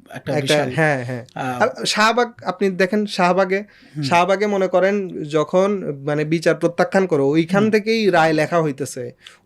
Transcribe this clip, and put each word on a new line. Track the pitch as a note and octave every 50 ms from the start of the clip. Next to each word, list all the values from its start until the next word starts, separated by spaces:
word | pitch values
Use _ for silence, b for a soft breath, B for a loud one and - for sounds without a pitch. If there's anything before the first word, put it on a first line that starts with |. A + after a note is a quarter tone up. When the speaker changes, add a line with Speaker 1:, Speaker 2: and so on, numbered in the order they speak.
| - -
Speaker 1:
একটা | - - - E3 D#3
Speaker 2:
একটা, | D3 C3
Speaker 1:
বিশাল, | C3+ D3+ D3 C#3+ B2+
Speaker 2:
হ্যাঁ, | B2+ D#3+ D#3+ D3+ C#3+ C3 A#2+
হ্যাঁ। | B2 B2+ A#2+ A2+ - -
Speaker 1:
আহ, | - C#3 C3 B2+ B2 G#3
Speaker 2:
আর | B3+ B3+ - A3+
শাহবাগ, | - - G3+ G#3+ A3 A#3 B3 A#3+ A3+ - - -
আপনি | F#3+ F3+ - G#3 G3
দেখেন, | F#3 F3 F#3+ F3+ G#3+ G#3+ G#3
শাহবাগে, | G3+ - - F3+ F3 F#3 F#3 G3 F#3 F#3+ G3 G#3 B B B B B B
Speaker 1:
হুম। | D3+ D3
Speaker 2:
শাহবাগে | C3+ F3 E3+ F3+ F#3 G3 F#3+ G#3
মনে | G#3 G3+ G3 F#3+ F3+
করেন | F#3 F3+ F3+ G3 G3+ G#3 F#3+ F3 E3 - D#3
যখন, | D3 D3+ D3+ D3+ - - F#3 F#3+ G3+ G#3 F#3+ E3+ D3+ C#3+ C#3 C#3
মানে, | D3 D3 D3+ D3+
বিচার | D3+ E3 E3+ - F3 D#3
প্রত্যাখ্যান | D#3 E3+ E3 E3 - F3+ F3 - G3 F#3+
করো, | F3+ E3 C#3 C#3
ওইখান | C#3 D3 E3 E3+ E3 F#3+ G3+ G#3+
Speaker 1:
হুম। | A3
Speaker 2:
থেকেই | G3+ A3 G3+ A3 A3+ A3+ G#3+ F#3+
রায় | F3 E3 D#3+ D#3+ D#3
লেখা | E3 D#3 - E3+ E3+ D#3+
হইতেছে, | D3+ C3 - C#3 - - C3+ B2 A#2+ - B B B B B B